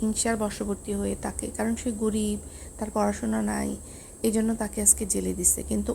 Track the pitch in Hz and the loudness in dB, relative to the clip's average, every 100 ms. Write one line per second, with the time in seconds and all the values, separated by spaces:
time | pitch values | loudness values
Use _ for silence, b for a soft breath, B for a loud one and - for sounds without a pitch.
0 | 220 214 226 220 208 - 202 196 - 202 | 2 2 2 2 0 -2 -4 -4 -4 -2
1 | 202 202 214 - - - 220 226 254 208 | 0 -2 -4 -4 -4 -2 0 0 -2 0
2 | 220 214 214 208 - B B B 214 214 | 2 2 0 -2 -6 B B B -2 2
3 | 208 208 220 220 208 208 208 208 B B | 2 0 0 0 0 0 -2 -4 B B
4 | B B 226 220 220 226 208 214 202 - | B B 2 4 2 2 -2 2 4 4
5 | 202 190 185 180 180 - - 214 202 | 2 0 0 2 2 2 0 0 0